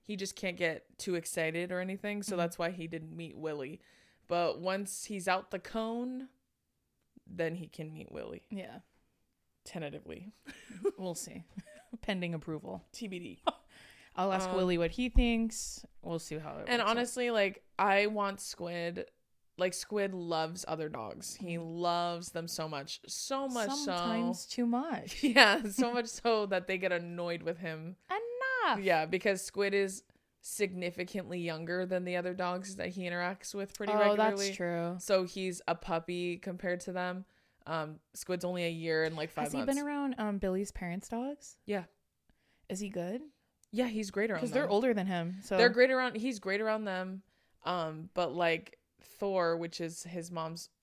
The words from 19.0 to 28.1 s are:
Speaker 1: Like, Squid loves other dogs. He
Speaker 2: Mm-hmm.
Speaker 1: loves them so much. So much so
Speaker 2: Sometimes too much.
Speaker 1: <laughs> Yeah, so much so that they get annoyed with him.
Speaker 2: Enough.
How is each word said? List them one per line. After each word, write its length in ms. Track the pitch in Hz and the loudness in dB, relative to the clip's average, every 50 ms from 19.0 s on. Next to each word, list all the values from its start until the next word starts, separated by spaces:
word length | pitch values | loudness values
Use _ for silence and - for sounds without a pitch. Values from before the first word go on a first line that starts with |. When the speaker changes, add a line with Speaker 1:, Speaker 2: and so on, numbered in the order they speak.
| - - _ _ _ _ _ _ _ _ _ | -8 -8 _ _ _ _ _ _ _ _ _
Speaker 1:
Like, 160 | - 180 185 180 | 0 0 0 0
Squid 380 | - - - 208 208 196 196 190 | -2 -8 -2 0 0 0 0 -2
loves 520 | 180 175 170 165 160 160 160 170 185 - | -4 -2 0 0 0 0 0 -4 -8 -4
other 220 | - 160 160 156 156 | -4 -4 -4 -4 -4
dogs. 460 | 151 127 110 101 64 - - - - | -4 -6 -6 -6 -8 -10 -10 -12 -10
He 200 | - 202 170 170 | -8 -6 -6 -4
Speaker 2:
Mm-hmm. 100 | 170 165 | -4 -6
Speaker 1:
loves 640 | 165 165 170 175 175 175 175 175 175 175 170 175 - | -6 -4 0 2 2 2 2 2 0 -2 -4 -8 -6
them 160 | - 170 165 | -6 -6 -6
so 200 | 165 - - 160 | -4 -6 -4 -4
much. 340 | 156 151 139 143 - - - - | -4 -4 -6 -6 -8 -10 -12 -10
So 400 | - - - - - 269 269 277 | -10 -8 -8 -4 -4 -2 -2 -2
much 220 | 269 247 240 214 208 | -2 0 0 0 0
so 60 | 269 | 0
Speaker 2:
Sometimes 720 | 294 - - 180 175 175 - 226 - - - 180 180 - | -2 -2 0 0 0 0 2 2 2 0 0 -2 -4 -6
too 180 | - - - 240 | -6 -2 0 2
much. 580 | 233 233 247 285 339 254 - - 196 - - - | 4 2 2 0 0 -4 -4 -4 -8 -4 2 2
Speaker 1:
<laughs> 0 | |
Yeah, 380 | 285 226 269 240 208 196 330 226 208 | 6 10 10 10 10 10 6 2 0
so 240 | 202 - 254 233 240 | 2 2 2 2 2
much 140 | 247 233 | 0 -2
so 380 | 226 - - - 240 226 214 208 | -2 -8 -2 2 4 4 4 2
that 180 | 196 196 185 180 | 2 0 0 2
they 100 | - 190 185 | 0 -2 0
get 120 | 190 185 | 2 2
annoyed 520 | 175 170 170 170 175 175 175 175 170 170 165 | 2 2 0 -4 -6 -4 -2 -2 -4 -2 -2
with 140 | 165 165 165 | -4 -4 -4
him. 360 | 180 165 160 156 160 170 185 _ _ | -4 -6 -6 -6 -8 -10 -12 _ _
Speaker 2:
Enough. 720 | - | -4